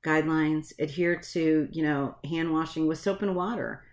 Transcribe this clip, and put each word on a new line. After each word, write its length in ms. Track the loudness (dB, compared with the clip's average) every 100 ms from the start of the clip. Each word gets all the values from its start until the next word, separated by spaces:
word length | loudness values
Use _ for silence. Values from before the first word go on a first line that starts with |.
guidelines. 680 | 2 2 4 2 2 0 -4 -6
Adhere 420 | -4 0 0 0 -2
to, 360 | 0 4 4 2
you 100 | 0
know, 360 | 0 0 -2 -6
hand 300 | -6 -2 0
washing 320 | 0 -2 0
with 140 | 0 0
soap 240 | -2 0
and 120 | -2
water, 480 | 0 -2 -4 -6 -8 -16